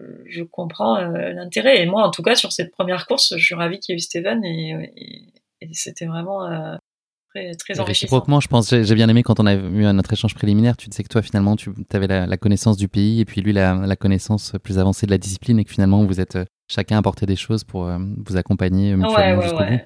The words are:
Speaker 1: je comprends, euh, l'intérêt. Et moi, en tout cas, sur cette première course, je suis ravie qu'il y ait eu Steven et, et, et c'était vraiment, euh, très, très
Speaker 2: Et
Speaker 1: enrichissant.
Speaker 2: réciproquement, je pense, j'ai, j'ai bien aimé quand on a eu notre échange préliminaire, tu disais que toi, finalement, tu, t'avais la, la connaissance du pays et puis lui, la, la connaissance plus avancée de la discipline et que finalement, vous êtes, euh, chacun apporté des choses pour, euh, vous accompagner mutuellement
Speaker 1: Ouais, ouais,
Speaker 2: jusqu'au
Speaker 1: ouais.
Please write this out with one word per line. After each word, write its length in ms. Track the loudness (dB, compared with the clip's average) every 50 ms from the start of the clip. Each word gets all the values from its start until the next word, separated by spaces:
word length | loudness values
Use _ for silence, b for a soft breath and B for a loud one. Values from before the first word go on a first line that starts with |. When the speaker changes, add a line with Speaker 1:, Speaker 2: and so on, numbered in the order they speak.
| -16 -18 -18 -20 -18
Speaker 1:
je 160 | -16 -12 -12
comprends, 560 | -12 -12 -10 -10 -10 -8 -6 -2 0 0 0 0
euh, 340 | -2 -4 -4 -6 -6 -6
l'intérêt. 480 | -8 -10 -10 -8 -6 -2 2 4 4 4
Et 60 | 4
moi, 220 | 2 2 2 2 2
en 20 |
tout 140 | 0 0 0
cas, 100 | 0 2
sur 180 | 2 0 -2
cette 200 | -2 -6 -6 -6
première 340 | -4 -6 -4 -2 -4 -4 -4
course, 300 | -4 0 0 0 0 0 0
je 80 | -2
suis 80 | -2 0
ravie 240 | -2 -4 -4 -6 -6
qu'il 140 | -8 -8 -6
y 20 |
ait 20 | -6
eu 40 |
Steven 420 | -6 -6 -6 -6 -4 -2 -2 -2 -4
et, 480 | -4 -6 -6 -6 -8 -8 -10 -10 -12 -16 -20
et, 240 | -20 -20 -20 -20 -20 _ _ _ _ _ _ -20
et 80 | -18 -14 -10
c'était 340 | -10 -10 -10 -10 -12 -10 -8
vraiment, 400 | -8 -8 -6 -6 -6 -6 -6 -6
euh, 280 | -6 -8 -8 -10 -12 -14 -16 _ _ _ _ _ _ _ _ _
très, 240 | -14 -12 -12 -12 -12
très 220 | -12 -10 -8 -6
Speaker 2:
Et 40 | -4
Speaker 1:
enrichissant. 40 | -4
Speaker 2:
réciproquement, 540 | -2 -2 -2 0 2 0 0 2 2 2 2
je 80 | 2 2
pense, 240 | 2 2 2 4
j'ai, 120 | 2 2 4
j'ai 120 | 4 4
bien 120 | 4 6 6
aimé 120 | 6 4
quand 180 | 4 4 2 4
on 60 | 4
a 80 | 2 2
eu 300 | 2 0 -2 0 2 4 4 4
notre 180 | 2 2 0
échange 220 | -2 0 -2 -2 -2
préliminaire, 420 | 0 0 2 4 4 4 4 2
tu 140 | 0 -6 -14
disais 140 | -10 -10 -8
que 60 | -2
toi, 120 | -2 -2
finalement, 340 | -2 0 0 2 2 2 2
tu, 140 | 0 -2 -8 -12 -12 -10 -4
t'avais 200 | -2 0 0 2
la, 180 | 0 0 0
la 120 | -2 -2 0
connaissance 380 | 2 2 2 4 4 2 2
du 120 | 2 0 -2
pays 340 | 0 2 2 2 4 2
et 40 | 0
puis 160 | 0 -2 -4
lui, 120 | 0 2 2
la, 220 | 4 4 4 2
la 200 | 2 0 -2 -2
connaissance 580 | 0 0 0 0 0 0 -2 -2 -2 -2 -6 -10 -10 -6
plus 160 | -2 0 2
avancée 260 | 2 2 2 0 0
de 60 | 0
la 80 | 0 0
discipline 400 | 0 -4 -8 -6 0 2 2 2
et 60 | 2
que 60 | 0
finalement, 320 | 0 0 2 4 4 4 4
vous 160 | 2 2 0
êtes, 160 | -2 -4 -4
euh, 100 | -6 -6 -8 _ _ _ -10
chacun 260 | -6 -6 -2 0 0 2
apporté 280 | 2 0 0 -2 -2
des 100 | -2 -2
choses 300 | -2 -2 -2 -4 -4 -4
pour, 200 | -6 -8 -6 -6
euh, 120 | -4 -4 -6 -6 -6 -8 -10 -8
vous 120 | -4 -2 -2
accompagner 580 | 0 0 0 0 2 2 2 2 2 4 4
mutuellement 200 | 2 2 2 4
Speaker 1:
Ouais, 180 | 4 4 4 4
ouais, 80 | 2 0
Speaker 2:
jusqu'au 160 | 0 0 0
Speaker 1:
ouais. 240 | 0 0 0 -2 -2